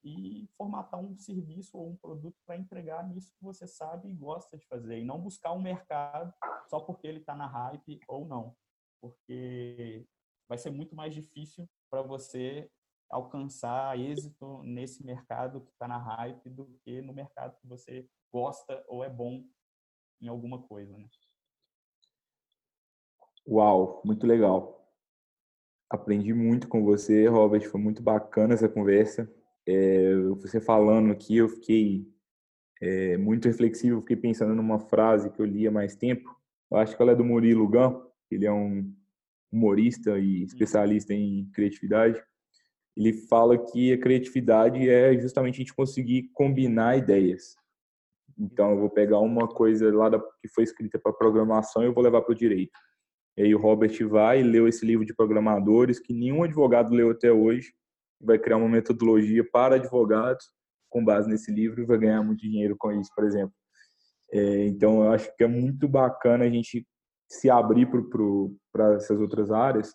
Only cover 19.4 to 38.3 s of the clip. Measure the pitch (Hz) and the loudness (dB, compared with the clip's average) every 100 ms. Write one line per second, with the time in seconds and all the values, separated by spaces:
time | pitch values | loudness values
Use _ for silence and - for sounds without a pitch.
19.4 | - _ _ _ _ _ _ _ 117 120 | -20 _ _ _ _ _ _ _ -18 -16
20.4 | 120 127 127 104 101 98 104 _ _ _ | -16 -18 -20 -20 -20 -20 -20 _ _ _
21.4 | _ _ _ _ _ _ _ _ _ _ | _ _ _ _ _ _ _ _ _ _
22.4 | _ _ _ _ _ _ _ _ _ _ | _ _ _ _ _ _ _ _ _ _
23.4 | - 110 107 95 92 - 104 107 117 113 | -4 2 4 2 0 -6 -6 -4 2 2
24.4 | 104 95 - - _ _ _ _ _ _ | 4 0 -4 -20 _ _ _ _ _ _
25.4 | _ _ _ _ _ - - 104 104 117 | _ _ _ _ _ -10 -4 -4 -2 -2
26.4 | 117 120 123 117 104 104 - 107 110 117 | 0 -2 -2 -2 2 0 2 4 4 4
27.4 | 107 107 107 101 107 107 117 107 - - | 4 2 -2 -6 -4 -4 -2 -2 -2 0
28.4 | 110 117 110 107 101 101 107 - 113 - | 2 2 0 0 2 4 2 -2 -12 -14
29.4 | _ _ - 95 95 95 92 95 92 98 | _ _ -4 0 2 2 2 2 0 -4
30.4 | - 113 - 110 107 110 110 101 - 110 | -6 -8 0 2 4 4 2 -2 -2 2
31.4 | 113 - - 110 107 98 - _ _ _ | 2 -2 -2 0 0 -4 -8 _ _ _
32.4 | _ _ _ _ 90 92 95 90 101 113 | _ _ _ _ -6 -4 -2 -2 0 0
33.4 | 120 113 117 110 123 120 107 117 120 110 | 0 0 -2 0 -2 -2 -4 -4 -4 -2
34.4 | 110 110 110 107 - 107 110 110 101 - | -2 -2 -2 -4 -2 2 4 2 0 -4
35.4 | 110 101 110 107 101 - 123 123 - - | -4 -2 -2 -2 -4 -4 -4 -4 -8 -20
36.4 | _ _ _ - 110 - 120 120 120 117 | _ _ _ 0 0 2 4 4 4 2
37.4 | 117 113 107 113 127 123 - _ _ | 4 4 4 4 4 0 -14 _ _